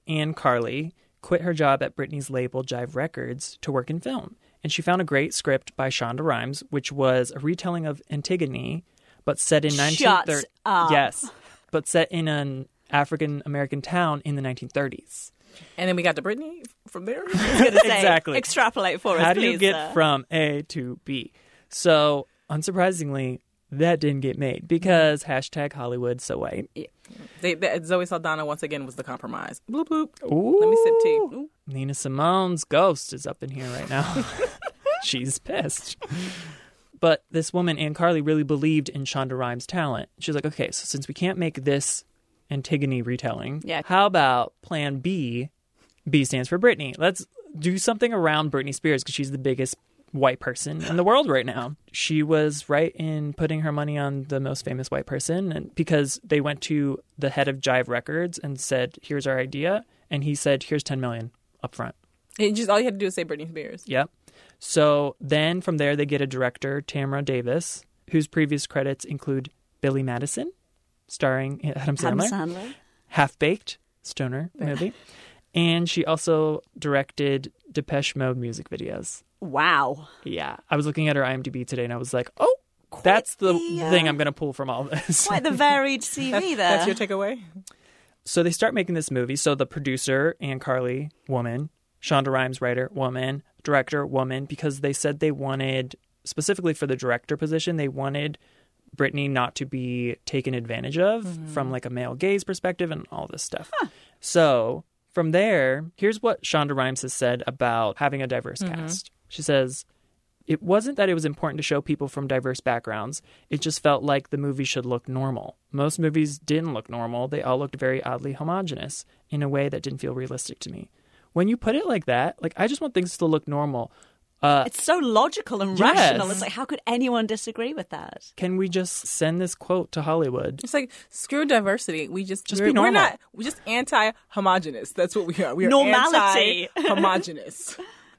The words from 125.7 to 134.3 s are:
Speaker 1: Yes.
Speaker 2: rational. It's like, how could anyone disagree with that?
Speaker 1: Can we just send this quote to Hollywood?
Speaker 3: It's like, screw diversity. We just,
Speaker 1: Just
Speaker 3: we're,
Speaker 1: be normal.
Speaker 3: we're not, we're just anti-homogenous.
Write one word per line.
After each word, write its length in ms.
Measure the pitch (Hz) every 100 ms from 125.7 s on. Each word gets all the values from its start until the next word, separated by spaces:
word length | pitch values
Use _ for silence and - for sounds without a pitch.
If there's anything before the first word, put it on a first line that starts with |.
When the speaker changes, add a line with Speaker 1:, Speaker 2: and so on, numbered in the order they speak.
| -
Speaker 1:
Yes. 160 | 226
Speaker 2:
rational. 360 | 370 - 226 190
It's 100 | 190
like, 120 | 202
how 120 | 233
could 160 | 269 294 -
anyone 400 | 240 254 240 214
disagree 480 | 220 - 226 240
with 160 | 302 -
that? 420 | 156 - - - -
Speaker 1:
Can 200 | 180 185
we 140 | 190
just 360 | 185 180 - -
send 320 | - 160 170
this 160 | 180
quote 380 | - - 180 -
to 80 | 165
Hollywood? 600 | 151 160 143 123 143 135
Speaker 3:
It's 80 | 247
like, 180 | 294 262 - -
screw 340 | - - 285
diversity. 640 | 302 240 196 214 - 160 147
We 160 | 180
just, 220 | 190 190 -
Speaker 1:
Just 160 | 196
Speaker 3:
we're, 60 | 208
Speaker 1:
be 40 |
normal. 200 | 240 339
Speaker 3:
we're 60 | 403 370
not, 120 | - _
we're 80 | -
just 160 | 240 - -
anti-homogenous. 1300 | 226 262 254 220 - _